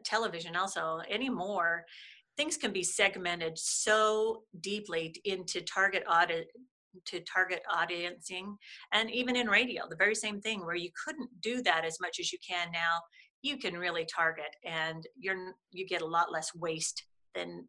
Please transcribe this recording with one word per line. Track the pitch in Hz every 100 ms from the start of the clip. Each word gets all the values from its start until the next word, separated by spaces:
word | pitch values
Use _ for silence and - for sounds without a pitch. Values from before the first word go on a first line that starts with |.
television | - 220 220 170 170
also. | 175 196 180 160 160 -
Anymore, | 208 262 175 185 202 170 165 165 - - - _ -
things | 302 320
can | 233
be | 185
segmented | 175 - 196 190 180 175 165 160
so | - - - 214 214 214 220 220 - 175
deeply | 185 208 208 165 160 165
into | 196 190 175 180
target | 170 190 196 190 -
audi-, | 170 170 165 165 - 254 _ _ 185 -
to | 175
target | - 185 180 175 -
audiencing, | 170 170 175 175 175 - 185 196 202 - - -
and | 214 226
even | 233 247
in | 247 233
radio, | 202 247 - -
the | 170
very | 196
same | 214 214 202
thing | 214 214
where | 165 170
you | 175 -
couldn't | - 302 254 -
do | 214 247
that | 190 165
as | 165 160
much | 180 -
as | -
you | 175 -
can | 180 170
now | 170 170 170 170 - - _
you | 277 285
can | 202 175
really | 180 170 165
target, | - 165 160 156 -
and | 170 165 160 160 160 -
you're, | 190 185 185 - _
you | 180 190
get | 175
a | 160
lot | 170 170
less | 160 156
waste | 170 170 160 160 - - _ _
than | 180 170 175